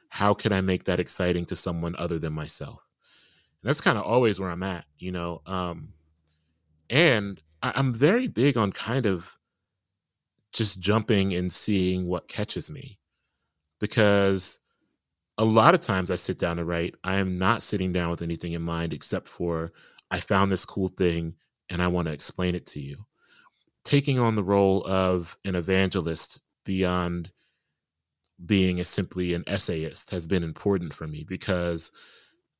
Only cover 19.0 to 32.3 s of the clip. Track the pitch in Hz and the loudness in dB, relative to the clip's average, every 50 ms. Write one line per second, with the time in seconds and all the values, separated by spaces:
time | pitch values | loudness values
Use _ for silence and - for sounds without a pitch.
19 | - - - 92 - - - - 90 85 85 80 82 82 - _ - - _ - | -6 -6 -6 -6 -6 -8 -8 -6 -4 -2 -2 -2 -4 -6 -10 _ -20 -20 _ -20
20 | - - - 98 - - 104 95 98 98 95 90 - - - 101 95 92 - - | -12 -8 -6 -6 -2 2 2 4 4 4 2 0 -2 -4 -4 -2 -4 -2 0 0
21 | 95 87 85 85 82 82 82 - _ _ _ _ _ - 90 87 90 90 87 87 | 2 2 2 0 -2 -6 -8 -12 _ _ _ _ _ -6 -2 0 0 0 2 0
22 | 85 80 76 73 - - - - 90 90 87 87 - - - 73 69 69 71 - | 0 -2 -4 -6 -8 -8 -4 -2 -2 -2 -2 -2 -6 -10 -12 -10 -10 -10 -12 -14
23 | 104 - _ _ _ _ _ _ _ _ _ _ _ _ _ _ - - 143 139 | -16 -20 _ _ _ _ _ _ _ _ _ _ _ _ _ _ -4 0 2 2
24 | 139 143 135 127 120 113 110 107 95 90 101 101 98 98 98 98 - - 95 95 | 2 2 2 2 2 2 2 2 2 2 4 6 6 6 4 2 2 0 0 2
25 | 95 92 92 90 85 - - - - 98 90 90 82 90 95 95 95 92 - 95 | 2 2 2 0 -2 -4 -10 -10 -6 -4 -2 -2 0 2 2 2 2 2 2 0
26 | 80 82 80 - - - - - _ _ _ _ _ - 95 92 95 90 90 90 | -2 -2 -2 -4 -6 -8 -10 -14 _ _ _ _ _ -4 -2 0 0 0 0 0
27 | 87 87 87 87 85 90 - _ _ _ _ _ _ _ _ _ _ _ _ _ | -2 -2 -4 -6 -8 -10 -14 _ _ _ _ _ _ _ _ _ _ _ _ _
28 | _ _ _ _ _ _ _ - 87 85 107 95 92 92 90 90 87 - - - | _ _ _ _ _ _ _ -12 -2 2 2 4 4 4 2 0 -2 -2 -2 -2
29 | 92 - - 92 90 87 85 87 82 - 98 98 - - 87 80 78 78 69 - | -4 -4 -4 -4 -2 -2 -2 -2 -4 -4 -4 -4 -2 -2 -4 -4 -6 -6 -8 -12
30 | - - - 90 80 80 98 92 85 80 78 - - 101 98 92 85 80 73 - | -12 -8 -8 -8 -4 -2 0 0 0 -2 -6 -4 -2 0 0 0 -2 -6 -10 -10
31 | 82 78 76 76 80 - 92 90 - - 95 90 87 87 85 80 - - - - | -12 -10 -10 -10 -10 -10 -10 -8 -4 -2 -2 0 0 -2 -2 -4 -6 -10 -14 -18
32 | - - - - - _ | -20 -20 -20 -20 -20 _